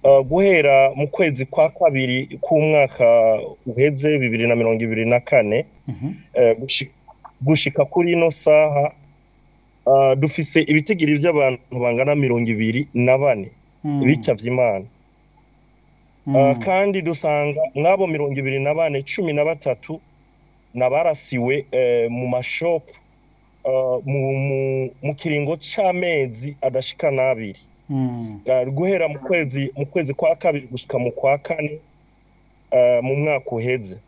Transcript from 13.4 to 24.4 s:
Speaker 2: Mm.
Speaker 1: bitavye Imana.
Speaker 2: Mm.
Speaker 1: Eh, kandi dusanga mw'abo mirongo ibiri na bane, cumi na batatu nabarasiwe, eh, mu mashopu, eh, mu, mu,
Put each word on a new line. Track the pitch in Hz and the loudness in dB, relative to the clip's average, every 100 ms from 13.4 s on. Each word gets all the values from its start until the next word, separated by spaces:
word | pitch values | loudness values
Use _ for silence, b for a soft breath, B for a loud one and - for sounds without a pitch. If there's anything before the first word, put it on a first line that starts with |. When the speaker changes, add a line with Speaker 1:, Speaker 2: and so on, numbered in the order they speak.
| 98 _ _ _ | -6 _ _ _
Speaker 2:
Mm. | 151 143 | -6 0
Speaker 1:
bitavye | 131 147 110 110 117 | 2 2 0 -2 -2
Imana. | 127 123 95 101 _ _ _ _ _ _ _ _ _ _ _ _ _ - | 0 0 0 -8 _ _ _ _ _ _ _ _ _ _ _ _ _ -2
Speaker 2:
Mm. | 135 | 2
Speaker 1:
Eh, | 139 123 | 2 2
kandi | 147 185 202 190 | 0 0 0 -2
dusanga | 165 165 160 151 147 147 160 | -4 -4 -2 -2 -2 -4 -4
mw'abo | 143 160 190 185 | 0 2 2 0
mirongo | 156 143 | -2 -4
ibiri | 139 135 135 | -4 -4 -2
na | 139 | -2
bane, | 156 160 139 | -2 -2 -4
cumi | 139 - 175 | -8 -6 -4
na | 147 | -2
batatu | 151 156 143 123 - 160 _ _ _ _ _ _ _ | -2 -2 -4 -6 -8 -14 _ _ _ _ _ _ _
nabarasiwe, | 120 127 143 170 147 - 127 123 143 - | -2 0 0 0 -4 -6 -4 -2 -2 -2
eh, | 127 123 120 117 | 0 2 2 0
mu | 120 123 | -4 -4
mashopu, | 123 127 - 165 160 - - _ _ _ _ _ _ | -4 -6 -6 -2 -4 -6 -20 _ _ _ _ _ _
eh, | 131 131 131 127 | -2 -2 0 -4
mu, | 139 139 135 | -4 -4 -2
mu, | 135 | -2